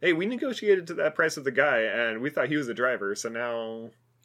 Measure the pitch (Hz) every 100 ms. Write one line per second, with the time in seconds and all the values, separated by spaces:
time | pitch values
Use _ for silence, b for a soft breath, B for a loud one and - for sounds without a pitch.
0 | 170 160 190 247 294 226 208 190 165 170
1 | 156 151 160 156 135 123 147 123 110 104
2 | 117 110 139 147 131 151 127 113 123 120
3 | 98 104 120 117 120 117 113 113 113 -
4 | _ _